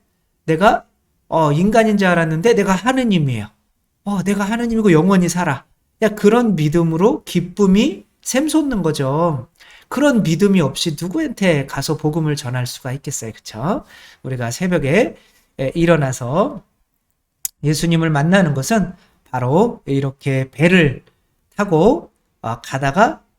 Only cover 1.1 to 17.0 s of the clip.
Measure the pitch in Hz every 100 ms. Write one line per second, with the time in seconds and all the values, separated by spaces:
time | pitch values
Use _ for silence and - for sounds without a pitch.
1.1 | _ - 160 156 147 202 233 214 202 185
2.1 | 170 160 156 233 202 190 185 226 262 233
3.1 | 180 139 113 101 _ _ _ _ _ 202
4.1 | 202 185 202 196 233 233 226 208 156 185
5.1 | 190 170 175 175 131 _ _ _ - 214
6.1 | 208 202 240 233 160 151 170 165 160 214
7.1 | 302 - 180 170 - 196 196 294 381 _
8.1 | _ - 254 302 311 285 214 160 147 135
9.1 | 147 170 135 - _ - - - 240 294
10.1 | 233 156 160 202 190 135 - 175 147 175
11.1 | 320 294 - 190 147 139 139 135 147 156
12.1 | 165 156 143 123 127 123 - 131 135 151
13.1 | - 113 - - 110 147 285 - - -
14.1 | - 131 127 120 - 180 175 135 185 311
15.1 | - _ _ _ - 135 175 165 160 135
16.1 | 123 120 160 277 226 _ _ _ _